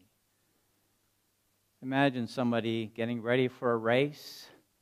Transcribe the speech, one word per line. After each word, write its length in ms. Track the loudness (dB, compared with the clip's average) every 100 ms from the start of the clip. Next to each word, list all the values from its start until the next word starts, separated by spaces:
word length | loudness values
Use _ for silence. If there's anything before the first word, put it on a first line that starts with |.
| _ _ _ _ _ _ _ _ _ _ _ _ _ _ _ _ _ _
Imagine 440 | -2 2 2 2 -4
somebody 640 | -2 0 0 0 -2 -4
getting 280 | -4 -4 -4
ready 260 | 0 2 2
for 240 | 0 0
a 40 | 0
race, 720 | 2 2 2 -4 -16 -20 -20 -20 _ _